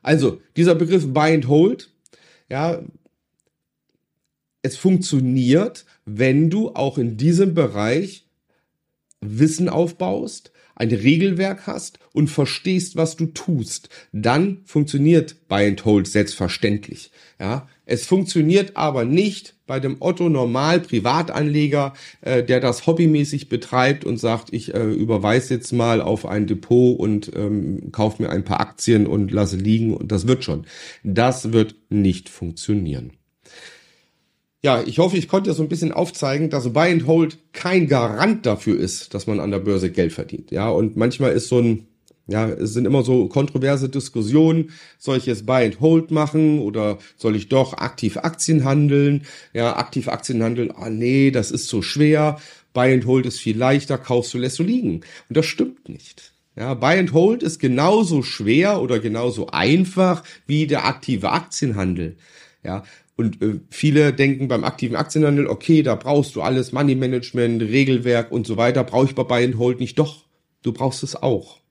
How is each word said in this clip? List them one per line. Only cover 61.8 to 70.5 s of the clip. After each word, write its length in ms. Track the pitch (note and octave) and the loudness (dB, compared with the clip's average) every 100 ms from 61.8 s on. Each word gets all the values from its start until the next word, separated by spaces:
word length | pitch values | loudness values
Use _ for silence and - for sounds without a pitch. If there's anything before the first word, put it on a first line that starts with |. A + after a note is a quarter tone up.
| F#2 F2 E2+ F2 _ - - _ | -2 -4 -6 -10 _ -20 -20 _
Ja, 200 | - F#2+ - - _ | -10 -10 -12 -20 _
und, 280 | - A#2 F2+ | -4 -4 -2
äh, 180 | G#2+ G2+ - | -4 -4 -10
viele 440 | - D3+ D3 D3+ | -2 2 4 2
denken 360 | C3+ C#3 C3 C3+ | 4 2 2 -2
beim 160 | A#2+ | -2
aktiven 320 | - - A#2+ A2+ | -2 -4 -6 -4
Aktienhandel, 500 | - D#3 D3+ C#3+ C#3+ | -4 0 2 2 0
okay, 360 | A2 - D#3+ | -4 2 2
da 140 | C#3 G#2 | 4 -2
brauchst 380 | B2+ D3 C#3+ | 0 0 0
du 60 | - | -2
alles, 320 | E2 C3 B2+ | -2 -2 -2
Money 220 | B2 C#3+ | -2 0
Management, 680 | C3 C3 B2+ B2 B2+ A#2+ A#2 | 0 0 -4 -4 -2 0 0
Regelwerk 720 | A2 B2 C3+ C3 A#2+ A#2 A2+ | 0 2 2 2 2 0 0
und 140 | A#2+ G#2+ | -4 -4
so 100 | A2 | 0
weiter, 280 | A#2 B2+ | 2 2
brauche 200 | B2 A#2+ C#3 | 0 2 0
ich 80 | |
bei 100 | C#3 | 0
Buy 200 | B2 B2 | -2 0
and 140 | B2 A2+ | 0 0
Hold 220 | B2 B2 | -2 -2
nicht. 180 | B2 - | -6 -2
Doch, 260 | D3 - _ _ _ | -2 -4 _ _ _